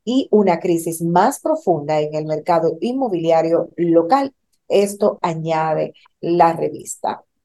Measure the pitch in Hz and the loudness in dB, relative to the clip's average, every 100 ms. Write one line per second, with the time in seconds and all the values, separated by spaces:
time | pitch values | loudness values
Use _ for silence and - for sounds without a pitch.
0 | 208 262 - 208 190 170 180 170 165 165 | -4 -2 2 2 2 0 0 -2 -2 -4
1 | 170 175 226 285 320 311 - 160 143 156 | 0 2 2 0 -4 -2 0 -2 0 -2
2 | 151 151 156 156 151 170 165 165 226 262 | -2 -4 -4 -4 0 0 0 -2 -4 -4
3 | 254 170 165 165 165 165 - - 170 165 | -4 -2 2 2 2 0 -2 -2 2 2
4 | 165 277 277 _ _ _ - 196 202 202 | 4 2 0 _ _ _ 0 0 2 0
5 | 208 - 175 160 160 160 160 156 151 - | -2 0 -4 -4 -2 -2 0 -2 -4 -8
6 | _ _ 170 175 165 165 151 - - - | _ _ -2 4 4 2 -4 -6 -14 -8
7 | - - _ _ | -8 -8 _ _